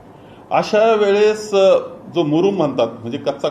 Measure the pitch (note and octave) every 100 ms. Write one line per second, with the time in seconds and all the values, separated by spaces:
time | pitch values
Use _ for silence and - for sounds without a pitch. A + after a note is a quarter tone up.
0 | - - - - - D3+ E3+ G#3+ A3+ G#3+
1 | G3+ G3+ G#3+ G#3+ - G3 F#3+ F3+ - -
2 | - E3+ D3+ D#3 G3 G3+ D3 A#2+ A#2 A2+
3 | A2+ C3+ C#3+ D3+ D3+